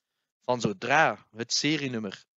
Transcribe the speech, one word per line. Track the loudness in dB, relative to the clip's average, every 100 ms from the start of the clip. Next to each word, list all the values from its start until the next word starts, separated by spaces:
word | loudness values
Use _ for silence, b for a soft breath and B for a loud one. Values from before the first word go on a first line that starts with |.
| _ _ _ _
Van | -2 0
zodra | 0 -2 2 4 4 2 _
het | -10 -4
serienummer | -2 0 0 -2 -4 -6 -10 _